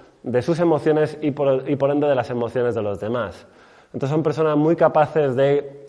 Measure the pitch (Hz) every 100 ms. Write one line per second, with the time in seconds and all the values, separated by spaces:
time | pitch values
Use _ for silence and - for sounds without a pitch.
0 | - _ 127 120 139 160 175 147 156 151
1 | 151 - 151 139 139 131 139 135 139 143
2 | 147 131 117 123 117 127 120 113 104 98
3 | 104 120 101 - - - - - _ -
4 | 135 156 139 131 156 147 156 170 160 156
5 | 147 160 143 123 139 143 - -